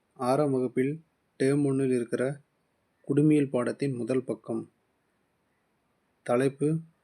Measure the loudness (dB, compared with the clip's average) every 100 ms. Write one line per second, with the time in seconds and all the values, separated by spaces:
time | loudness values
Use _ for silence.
0 | _ -6 -2 0 0 0 -2 0 -2 -4
1 | -12 _ _ _ 0 2 2 0 0 0
2 | -2 -2 -2 -4 _ _ _ _ _ _
3 | -2 2 4 4 2 0 -2 -2 -4 -4
4 | -2 -2 -2 -8 -6 -8 -8 _ _ _
5 | _ _ _ _ _ _ _ _ _ _
6 | _ _ -2 0 0 0 -2 -2 -6 _